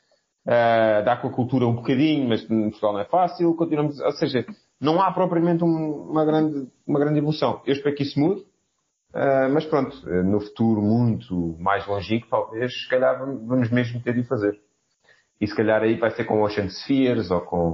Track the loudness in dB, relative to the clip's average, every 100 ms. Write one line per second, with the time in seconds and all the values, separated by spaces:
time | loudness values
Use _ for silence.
0 | _ _ _ _ 0 2 4 4 4 4
1 | 2 0 -2 -4 0 2 2 0 0 2
2 | 2 2 2 0 0 0 0 -2 -2 -2
3 | 0 2 0 0 0 0 0 0 -2 -2
4 | -4 -2 -2 -2 -4 -10 _ -4 0 2
5 | 2 2 0 2 2 2 2 0 -2 -6
6 | -4 0 2 2 0 -2 -8 _ -4 0
7 | 2 0 0 0 -2 -2 -2 -2 -2 -2
8 | -4 0 0 0 -8 _ _ _ _ _
9 | _ -4 0 2 2 0 0 -2 -2 -6
10 | -4 0 2 0 -2 -2 2 2 2 2
11 | 2 0 -4 -4 -4 -2 -2 -2 -2 -4
12 | -2 -4 -2 -4 -4 -4 -6 -6 -2 0
13 | 2 0 -4 -8 -2 0 2 0 0 -4
14 | -4 -4 -2 -2 -2 -2 _ _ _ _
15 | _ _ _ -6 -4 0 2 2 2 2
16 | 0 -2 -2 0 0 -2 -6 -6 -2 2
17 | 2 2 0 -2 -2 -2 -2